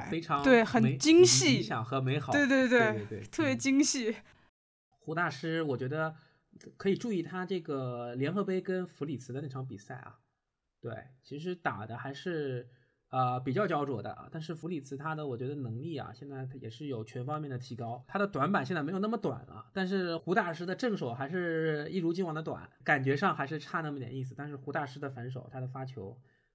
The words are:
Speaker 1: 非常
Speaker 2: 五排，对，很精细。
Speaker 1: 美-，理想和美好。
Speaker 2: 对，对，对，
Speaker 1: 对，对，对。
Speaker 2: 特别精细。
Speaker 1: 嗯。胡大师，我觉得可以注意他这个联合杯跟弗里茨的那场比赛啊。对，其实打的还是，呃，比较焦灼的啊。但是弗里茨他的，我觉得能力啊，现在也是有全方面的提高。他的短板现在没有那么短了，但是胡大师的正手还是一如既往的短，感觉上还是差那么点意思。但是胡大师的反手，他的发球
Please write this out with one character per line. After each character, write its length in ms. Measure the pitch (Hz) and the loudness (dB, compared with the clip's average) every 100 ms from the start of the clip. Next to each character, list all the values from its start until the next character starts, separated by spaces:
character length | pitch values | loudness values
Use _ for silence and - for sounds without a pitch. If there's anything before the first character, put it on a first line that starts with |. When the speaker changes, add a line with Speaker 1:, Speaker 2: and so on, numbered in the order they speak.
| - | -2
Speaker 1:
非 100 | 165 | -4
常 220 | 160 143 | 0 2
Speaker 2:
五 20 | |
排， 60 | 262 | 8
对， 120 | 240 | 8
很 340 | 220 240 226 - | 8 4 4 4
精 260 | 311 330 | 8 10
细。 220 | 359 - 330 | 12 10 6
Speaker 1:
美-， 100 | 240 | 4
理 60 | |
想 200 | - 123 | 2 -2
和 160 | 113 135 | 0 0
美 200 | 127 143 | 2 0
好。 140 | - | 2
Speaker 2:
对， 140 | 285 277 | 4 6
对， 220 | 269 254 | 6 6
对， 100 | 247 | 6
Speaker 1:
对， 140 | 220 | 4
对， 280 | 214 208 - | 2 -6 -10
对。 80 | 101 | -8
Speaker 2:
特 140 | - | 0
别 140 | 294 254 | 2 2
精 260 | 269 269 | 4 6
细。 280 | 302 277 220 | 6 2 -2
Speaker 1:
嗯。 40 | 233 - _ _ _ _ _ _ _ | -4 -10 _ _ _ _ _ _ _
胡 160 | 156 | -6
大 160 | 160 170 | -2 -2
师， 320 | 131 165 165 | -2 -2 0
我 140 | 156 131 | 0 0
觉 120 | 127 | -2
得 260 | 156 160 156 _ _ _ - - - | -2 -2 -6 _ _ _ -20 -20 -4
可 140 | 196 | 0
以 40 | |
注 160 | 196 240 | 0 0
意 120 | 190 | -2
他 240 | 160 185 180 | -2 -6 -4
这 120 | 185 | -4
个 540 | 156 139 127 120 120 | -2 -4 -2 -4 -6
联 180 | 123 143 | -2 -2
合 120 | 196 | 0
杯 160 | 196 185 | 0 -2
跟 260 | 185 185 180 | 0 -2 -4
弗 200 | - 143 | -6 -6
里 100 | - | -6
茨 160 | - | -8
的 80 | 131 | -8
那 80 | 151 | -8
场 180 | 131 131 | -8 -10
比 120 | 98 | -12
赛 160 | - | -14
啊。 240 | 123 - - _ _ _ _ _ _ | -16 -16 -20 _ _ _ _ _ _
对， 100 | 120 107 - - | -10 -10 -14 -20
其 160 | - 143 | -14 -10
实 160 | 175 | -6
打 320 | 180 139 98 107 | -4 -4 -4 -8
的 100 | 120 | -8
还 160 | 135 | -8
是， 560 | 139 185 160 139 127 - _ _ _ - | -8 -4 -2 -2 -4 -8 _ _ _ -6
呃， 320 | 131 127 127 | 0 2 0
比 140 | 131 | 0
较 120 | 147 196 | 0 2
焦 200 | 156 143 | 0 0
灼 160 | 117 | -2
的 100 | - | -6
啊。 160 | - - | -10 -10
但 100 | 160 | -10
是 140 | 156 | -8
弗 140 | 156 165 | -8 -6
里 100 | 165 | -6
茨 160 | 131 139 | -6 -8
他 180 | 160 | -6
的， 120 | 156 147 | -4 -4
我 80 | |
觉 140 | 120 127 | -4 -4
得 60 | |
能 280 | 147 123 113 | -4 -6 -6
力 140 | 165 143 | -6 -6
啊， 160 | - | -8
现 160 | - 143 | -12 -12
在 180 | 135 131 131 | -10 -8 -8
也 80 | 113 | -12
是 200 | 113 147 | -10 -6
有 140 | 117 | -6
全 220 | 110 127 | -6 -8
方 160 | 127 151 | -4 -4
面 100 | 147 | -4
的 60 | 123 | -6
提 180 | - | -8
高。 300 | 113 117 123 - | -8 -8 -8 -6
他 120 | 196 | -2
的 80 | 202 | -2
短 260 | 139 151 | 0 2
板 120 | 196 | 0
现 120 | 131 170 | 0 -2
在 60 | |
没 100 | 143 | -2
有 60 | 190 | -2
那 100 | 214 | -2
么 80 | 226 | -2
短 240 | 160 117 - | -2 -4 -10
了， 240 | 110 - | -18 -10
但 160 | 196 185 | -4 0
是 260 | 196 175 165 | 0 -2 -4
胡 160 | - | 0
大 180 | - 175 | 2 2
师 140 | 165 175 | -4 -6
的 100 | 185 | -2
正 180 | 247 | -2
手 200 | 202 127 | 0 -4
还 120 | 120 135 | -4 -4
是 640 | 180 170 160 160 151 147 | -2 0 0 0 0 -2
一 80 | 190 | -2
如 140 | 165 | 0
既 100 | 170 | 0
往 120 | 170 | -2
的 80 | 156 | -2
短， 260 | 156 92 85 _ | -4 -8 -10 _
感 180 | - 143 | 2 2
觉 140 | 131 143 | 4 4
上 180 | 196 | 2
还 120 | 156 139 | 2 -2
是 120 | 156 | -4
差 220 | - - | -4 -4
那 100 | 151 | -4
么 80 | 143 | -6
点 160 | 117 | -8
意 80 | 131 | -6
思。 120 | 131 - | -8 -8
但 100 | 147 | -10
是 100 | 139 | -8
胡 140 | 139 | -4
大 140 | 151 | -4
师 160 | 135 143 | -4 -6
的 80 | 143 | -8
反 220 | 131 127 | -8 -8
手， 180 | 127 - | -8 -10
他 80 | 131 | -8
的 80 | 127 | -8
发 180 | 135 | -6
球 360 | 131 - 98 113 _ _ _ | -8 -8 -12 -12 _ _ _